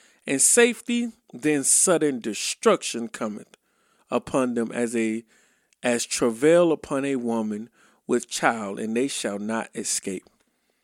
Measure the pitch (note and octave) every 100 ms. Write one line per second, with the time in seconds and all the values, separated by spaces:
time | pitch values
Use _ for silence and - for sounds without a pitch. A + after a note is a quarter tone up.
0 | _ _ - C3+ - - A#3+ A#3 - A#3+
1 | A#3+ - _ B2 D3+ D3 C3+ - - E3
2 | D3+ C3 A2 G2+ - - A3+ F#3 - B2
3 | A#2 - A2+ G#2 - - _ _ _ _
4 | _ B2 - D3 B2+ A#2 A2+ - A#2+ A#2
5 | A2 A2 A#2 _ _ _ _ _ B2+ A#2+
6 | - - B2+ A2+ D3 E3+ F3 D3 - C#3
7 | C#3 C3+ A#2+ A#2 G#2+ G#2 A#2 _ _ _
8 | - A#2+ - - D3+ A#2 G2+ G#2+ A2 A2+
9 | C#3 - A2 G2+ G#2 A2+ - - G#2 -
10 | - F#2 - _ _ _ _ _